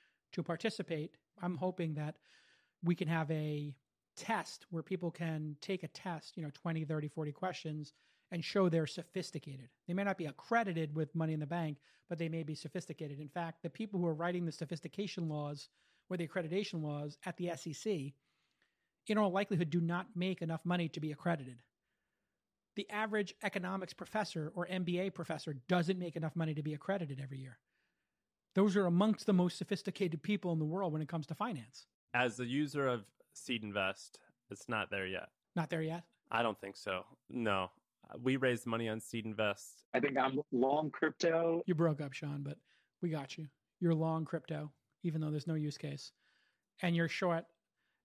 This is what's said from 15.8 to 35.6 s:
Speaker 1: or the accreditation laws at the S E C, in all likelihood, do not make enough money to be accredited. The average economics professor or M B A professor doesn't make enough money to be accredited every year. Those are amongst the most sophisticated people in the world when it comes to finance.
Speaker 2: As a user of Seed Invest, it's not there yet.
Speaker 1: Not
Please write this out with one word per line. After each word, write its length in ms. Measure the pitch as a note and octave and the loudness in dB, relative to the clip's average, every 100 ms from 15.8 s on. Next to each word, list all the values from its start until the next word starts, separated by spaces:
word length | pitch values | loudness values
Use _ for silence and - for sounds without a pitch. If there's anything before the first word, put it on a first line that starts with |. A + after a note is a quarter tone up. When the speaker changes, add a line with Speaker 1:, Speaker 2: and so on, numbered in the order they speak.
| _ _ _ | _ _ _
Speaker 1:
or 80 | F#3 | -4
the 100 | E3 | -2
accreditation 540 | F#3+ D#3+ F3+ G#3 E3+ | -2 0 0 0 -2
laws 360 | D3+ D3 D3 D3+ - | -2 -2 -4 -8 -10
at 120 | E3 | -4
the 120 | F3 | -4
S 180 | E3 - | -4 -6
E 60 | |
C, 420 | D3 A3 F#3 C#3 - _ _ _ _ _ _ _ _ - | -4 -2 -2 -2 -10 _ _ _ _ _ _ _ _ 0
in 140 | G#3+ | 4
all 120 | G#3 | 4
likelihood, 380 | F#3 G3+ F3+ E3+ | 4 2 2 4
do 100 | E3+ | 4
not 280 | E3 F3 F#3+ F3 | 4 2 -2 -2
make 260 | F#3 F3+ | 0 0
enough 240 | D#3+ D#3+ F3 | -2 -2 0
money 240 | F3 E3 | 2 0
to 100 | - | -2
be 120 | D#3 | -4
accredited. 480 | D3 F3 E3 B2+ A2+ _ _ _ _ _ _ _ _ _ _ _ - | -2 0 0 -2 -14 _ _ _ _ _ _ _ _ _ _ _ -6
The 140 | G3+ | -4
average 440 | G#3 A3 G#3+ G3 - | -2 0 2 0 -2
economics 500 | G#3 G3+ F3+ F#3+ F#3 | -4 -2 -2 -4 -6
professor 580 | - E3 A3 G3+ E3 D3+ - | -10 -4 -2 -2 -2 -4 -4
or 120 | F3 | -2
M 160 | F#3 | 0
B 160 | F3 F3 | 0 0
A 100 | F#3+ | 0
professor 440 | - E3+ D#3 - C#3 - | -4 -4 -4 -4 -6 2
doesn't 320 | F3+ E3+ F#3 | 4 4 2
make 160 | F3 D#3+ | -2 -2
enough 200 | D#3+ E3 | -2 0
money 180 | D#3+ | 0
to 100 | D3+ | 0
be 100 | D3+ | -2
accredited 460 | D3 - G3 D#3 C3+ | -4 -2 -2 -2 -6
every 180 | C3+ C3+ | -8 -8
year. 200 | C3 - _ _ _ _ _ _ _ _ _ - | -12 -16 _ _ _ _ _ _ _ _ _ 6
Those 200 | G#3 F#3+ | 6 6
are 100 | F#3 | 6
amongst 400 | E3+ G#3+ G#3 - | 8 6 4 6
the 80 | |
most 240 | F#3+ F3+ - | 6 6 2
sophisticated 640 | E3+ G3 - - F#3 D#3 | -2 -2 -2 -2 -2 0
people 280 | - G#3 F3+ | 0 0 2
in 60 | E3 | 2
the 60 | D3+ | 2
world 280 | F3 F#3 | 0 0
when 80 | D#3 | 0
it 80 | D3+ | -2
comes 180 | E3+ C#3+ | -4 -4
to 80 | D#3 | -4
finance. 500 | A3+ E3 A2+ - - _ _ | -2 -4 -10 -18 -20 _ _
Speaker 2:
As 260 | B2 B2+ G#2+ | 2 2 0
a 60 | A#2+ | -2
user 420 | C3+ D3 C#3+ C3+ | 0 0 0 0
of 160 | A#2+ G2+ _ _ | 0 -4 _ _
Seed 300 | - - A#2+ | -16 -4 -4
Invest, 560 | G#2+ G2+ F#2+ G2 - - _ _ _ | -2 0 0 -2 -12 -20 _ _ _
it's 180 | G2+ - | -14 -4
not 220 | A2+ G2 | -2 0
there 160 | G2 F#2+ | -2 -2
yet. 240 | F#2 - _ _ | -4 -8 _ _
Speaker 1:
Not 140 | - | -4